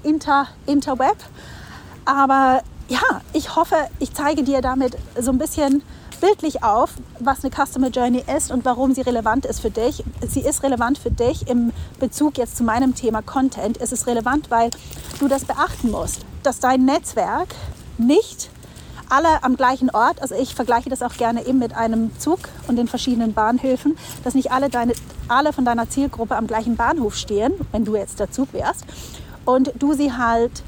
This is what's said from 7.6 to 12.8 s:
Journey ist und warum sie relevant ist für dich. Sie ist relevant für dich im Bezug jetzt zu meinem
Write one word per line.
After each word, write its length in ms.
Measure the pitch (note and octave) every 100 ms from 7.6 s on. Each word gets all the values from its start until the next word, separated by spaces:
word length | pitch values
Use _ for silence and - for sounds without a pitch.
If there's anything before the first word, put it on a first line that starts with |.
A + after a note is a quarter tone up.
| C#4 C4 C4
Journey 340 | B3 B3 B3 - C#4
ist 140 | -
und 140 | C4
warum 300 | B3+ B3 C4+
sie 80 | C4
relevant 440 | B3+ A#3+ A3 A#3+ -
ist 140 | -
für 100 | A3+
dich. 340 | - A#3 D4+ - - B3
Sie 140 | C#4
ist 220 | C#4 D4+
relevant 340 | C#4 B3 A#3 C#4+
für 140 | B3
dich 360 | - A#3+ - -
im 260 | B3 A#3 - - -
Bezug 380 | C4 - D4+ C#4+
jetzt 180 | A#3 -
zu 80 |
meinem 320 | A#3 A3+